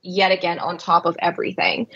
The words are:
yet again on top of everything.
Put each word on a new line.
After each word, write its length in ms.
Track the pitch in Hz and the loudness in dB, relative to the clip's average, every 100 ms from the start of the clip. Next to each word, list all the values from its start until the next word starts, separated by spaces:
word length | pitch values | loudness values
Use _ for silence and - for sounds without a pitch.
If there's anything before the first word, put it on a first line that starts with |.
yet 280 | 180 185 185 | -8 0 2
again 280 | 190 180 170 | 2 0 -2
on 180 | 160 170 | -4 -6
top 300 | - 170 170 | 2 2 2
of 100 | 165 | 0
everything. 680 | 170 170 - 185 - - 233 | 0 0 -4 0 0 0 -4